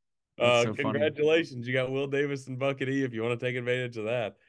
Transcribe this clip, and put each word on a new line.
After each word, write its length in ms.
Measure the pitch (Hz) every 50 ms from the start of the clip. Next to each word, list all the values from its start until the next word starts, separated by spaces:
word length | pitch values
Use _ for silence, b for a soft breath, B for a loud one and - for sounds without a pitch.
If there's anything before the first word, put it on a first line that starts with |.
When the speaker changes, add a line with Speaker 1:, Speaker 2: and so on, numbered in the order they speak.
| _ _ _ _ _ _ _
Speaker 1:
That's 120 | - 117 120
Speaker 2:
Uh, 140 | 123 120 120
Speaker 1:
so 120 | 117 107
funny. 240 | 101 107 107 110 131
Speaker 2:
congratulations. 640 | 151 156 151 143 147 151 160 165 165 - 135 123 117
You 60 | 123 127
got 180 | 131 127 127
Will 160 | 131 135 139
Davis 400 | 139 139 139 147 143 143 135 131
and 100 | 131 131
bucket 320 | 127 135 139 139 131 135 127
E 140 | 135 139 135
if 100 | 127 113
you 120 | 113 110
wanna 120 | 120 123
take 200 | 117 127 127 123
advantage 400 | 127 120 123 123 127 127 123 117
of 80 | 113 104
that. 320 | 107 120 123 113 98 - b b